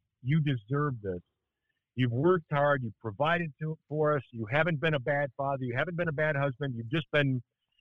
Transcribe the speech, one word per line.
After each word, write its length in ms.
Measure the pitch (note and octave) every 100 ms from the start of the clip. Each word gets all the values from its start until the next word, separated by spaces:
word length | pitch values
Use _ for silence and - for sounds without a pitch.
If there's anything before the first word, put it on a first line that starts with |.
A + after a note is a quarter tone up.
| _ _
you 180 | B2 D#3+
deserve 540 | D3 B2+ G#2 C#3+ D3 A#2+
this. 180 | G2 F2+ - _ _ _ _ _ _ -
You've 160 | B2
worked 400 | A#2 D#3+ F#3 -
hard. 300 | D3 C#3+ C#3
You've 140 | A#2 -
provided 520 | A2+ G2 D3 F3 E3+ -
to, 160 | D#3 D#3 -
for 280 | D3+ D3+ D3
us. 60 | -
You 140 | A#2 G#2
haven't 300 | C#3+ D#3+ D3+
been 140 | E3
a 60 | D3+
bad 300 | B2 C#3+ C#3+ -
father. 280 | C3+ C#3
You 100 | B2+ A#2+
haven't 200 | D#3+ E3
been 120 | E3+
a 40 |
bad 240 | C#3+ D#3 C#3+
husband. 380 | C#3+ B2+ C#3+ A#2
You've 140 | A#2
just 200 | D#3+ -
been, 300 | D3+ C#3 B2+ - _ _ _